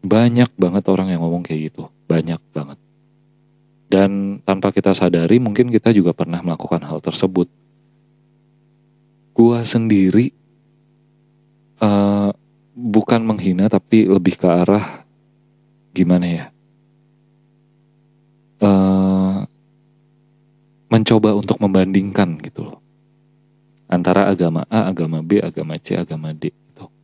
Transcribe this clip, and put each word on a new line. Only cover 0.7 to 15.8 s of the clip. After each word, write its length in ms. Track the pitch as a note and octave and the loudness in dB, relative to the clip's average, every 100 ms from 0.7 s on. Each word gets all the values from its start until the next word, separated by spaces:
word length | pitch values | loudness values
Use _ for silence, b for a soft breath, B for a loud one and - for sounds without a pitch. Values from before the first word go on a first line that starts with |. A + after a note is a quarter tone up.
| G2 F#2+ | 0 0
orang 180 | F#2 F#2+ | 0 0
yang 140 | F2 | -2
ngomong 180 | E2+ F2 | -2 -4
kayak 300 | E2+ D#2 D#2 | -6 -8 -8
gitu, 180 | - D#2+ _ _ | -10 -18 _ _
banyak 320 | E2 D#2+ E2 _ | -2 -2 -10 _
banget. 240 | - C#3+ - _ _ _ _ _ _ _ _ _ _ _ | -12 -12 -18 _ _ _ _ _ _ _ _ _ _ _
Dan 560 | F#2+ G2 G2 G2 G2+ - | 2 2 0 -4 -6 -4
tanpa 280 | F#2+ G2 | -2 -2
kita 200 | G2 G2 F#2 | 0 0 2
sadari, 420 | F2+ E2+ E2+ A#2 | 2 2 2 2
mungkin 280 | A#2+ G#2 B2 | 2 0 0
kita 240 | A2+ A#2 | 2 2
juga 200 | G#2+ F2 | 2 0
pernah 280 | - E2+ E2+ | -2 -6 -6
melakukan 400 | F2 E2 - E2+ - | -6 -8 -6 -6 -6
hal 160 | D#2 | -8
tersebut. 480 | - - F#2+ F#2 F2 _ _ _ _ _ _ _ _ _ _ _ _ _ _ _ _ _ _ | -8 -4 -4 -2 -4 _ _ _ _ _ _ _ _ _ _ _ _ _ _ _ _ _ _
Gua 280 | - A#2 A#2 | 2 4 4
sendiri, 720 | A#2 A#2 A2+ G2+ F#2+ G2+ B2+ _ _ _ _ _ _ _ _ _ _ _ _ _ _ _ | -2 -2 2 2 4 2 0 _ _ _ _ _ _ _ _ _ _ _ _ _ _ _
eh, 480 | G#2+ G2+ G2+ G2+ G2+ - _ _ _ - | 0 2 2 0 -2 -4 _ _ _ -10
bukan 460 | A#2+ G#2+ - A#2 A2+ | 0 0 2 0 0
menghina, 440 | G#2 F#2 F2+ G#2 | -2 -2 0 2
tapi 380 | G2 _ A2 G#2 | 0 _ 2 4
lebih 280 | G2 F2+ - | 2 2 0
ke 100 | F#2 | 2
arah, 560 | E2+ F2 G2+ F2+ - _ _ _ _ _ _ _ _ | 2 2 2 -2 -14 _ _ _ _ _ _ _ _